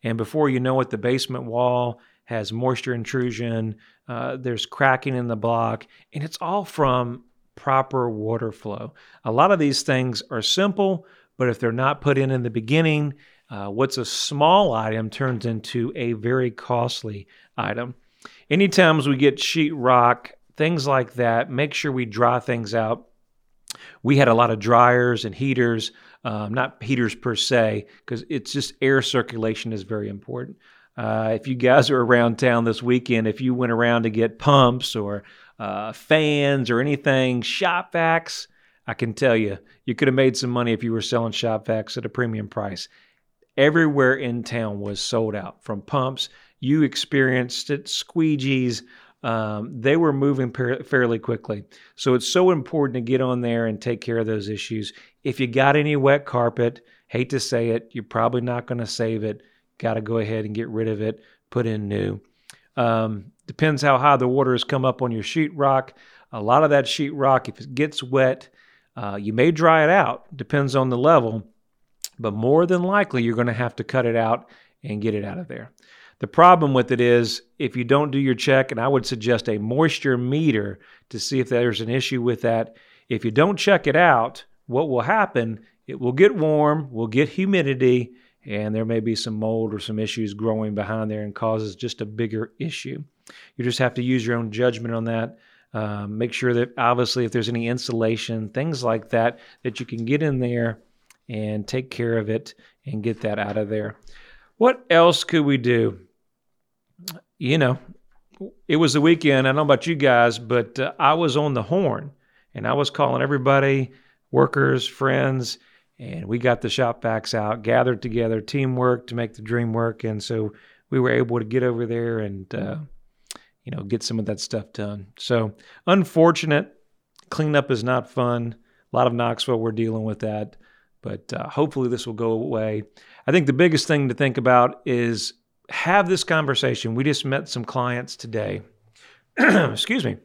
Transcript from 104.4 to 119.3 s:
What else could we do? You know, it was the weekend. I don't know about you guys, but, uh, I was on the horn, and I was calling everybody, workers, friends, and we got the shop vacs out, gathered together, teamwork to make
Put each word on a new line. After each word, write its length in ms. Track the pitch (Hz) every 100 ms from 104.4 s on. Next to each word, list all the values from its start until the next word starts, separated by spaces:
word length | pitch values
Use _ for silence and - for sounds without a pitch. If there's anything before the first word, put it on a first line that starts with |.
| _ _
What 280 | 240 247 -
else 360 | 170 170 170
could 180 | - 165
we 160 | 147 139
do? 400 | 117 120 110 90 - _ _ _ _ _ _ _ _ _ - 160 _ _
You 220 | 127 156
know, 200 | 131 131 - - _ _ _ _ 190 _ -
it 80 | 151
was 160 | 160
the 80 | 143
weekend. 460 | 151 170 156 135 135
I 40 |
don't 60 | 139
know 60 |
about 260 | 151 135 165
you 80 | 160
guys, 420 | 139 123 117 110
but, 400 | 117 120 117 -
uh, 160 | 131 -
I 160 | 147
was 220 | 156 165 131
on 160 | 151
the 120 | 127
horn, 480 | 101 180 175 - 143 _ _ _ _
and 120 | - 110
I 60 |
was 160 | 135 139
calling 320 | - 135 127
everybody, 680 | 135 143 127 139 139 139 127 - _ _ _
workers, 560 | 131 139 143 135 131 -
friends, 720 | - 135 131 135 131 120 - _ _ _ _
and 280 | 117 95 95
we 120 | 120
got 220 | 123 117
the 100 | 113
shop 320 | - 123 117
vacs 320 | 117 110 -
out, 280 | 113 104 117
gathered 380 | 107 120 123 117
together, 400 | 123 113 113 110
teamwork 680 | 110 143 135 127 127 123 127
to 60 |
make 200 | 117 117